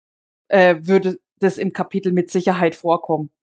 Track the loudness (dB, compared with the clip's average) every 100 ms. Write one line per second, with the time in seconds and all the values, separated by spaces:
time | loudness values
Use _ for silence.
0 | _ _ _ _ 0 4 4 2 2 2
1 | 0 -6 _ _ -2 -2 -4 -6 -6 -4
2 | -2 -2 -2 -2 -2 0 -2 -2 -2 -2
3 | -2 -6 -6 _